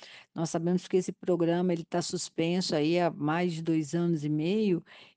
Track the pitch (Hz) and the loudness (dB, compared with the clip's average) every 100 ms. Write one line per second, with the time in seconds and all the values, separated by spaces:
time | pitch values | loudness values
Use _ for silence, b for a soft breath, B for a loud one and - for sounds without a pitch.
0 | B B B - 165 170 170 180 - 185 | B B B -6 -2 0 2 0 2 0
1 | 175 - - 170 170 175 180 170 160 175 | 0 -4 -2 2 2 2 0 -2 -2 -4
2 | - 175 - - 165 180 180 160 151 175 | -2 -6 -6 -2 0 0 0 0 2 2
3 | 170 - 147 165 180 160 165 160 147 170 | 2 0 -2 0 0 -2 0 0 0 0
4 | 175 165 151 151 160 214 214 165 B B | 0 0 0 0 0 2 2 0 B B
5 | B | B